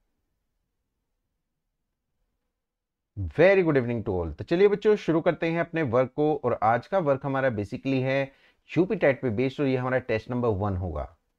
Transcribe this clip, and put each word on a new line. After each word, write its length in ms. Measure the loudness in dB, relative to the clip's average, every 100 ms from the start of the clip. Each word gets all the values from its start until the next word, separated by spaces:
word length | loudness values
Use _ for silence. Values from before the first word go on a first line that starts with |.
| _ _ _ _ _ _ _ _ _ _ _ _ _ _ _ _ _ _ _ _ _ _ _ _ _ _ _ _ _ _ _ -8
Very 440 | -4 4 4 6
good 140 | 4 2
evening 280 | 0 -4 -2
to 0 |
all। 260 | -4 -4
तो 100 | -6
चलिए 240 | -4 4 4
बच्चों, 280 | 4 2 0
शुरू 240 | 2 0
करते 300 | 0 -2 -2
हैं 100 | -2
अपने 220 | -2 -2
वर्क 300 | 0 0 0 0
को। 200 | 0 0
और 220 | -2 0
आज 240 | 2 0 0
का 120 | -2
वर्क 220 | 0 0
हमारा 240 | -2 -2 -2
basically 540 | -2 -6 -6 -2 -2
है 300 | 0 -2 -4 _ _ _ -6 0
यूपी 180 | 0 2
टेट 260 | 2 2
पे 80 | -2
बेस्ड 300 | -2 -2 -2
और 60 | -2
ये 100 | 0
हमारा 220 | -2 -2
टेस्ट 320 | -2 -4 -4
नंबर 180 | -4 -2
वन 280 | 0 -2 -4
होगा। 400 | -6 -8 -10 _ _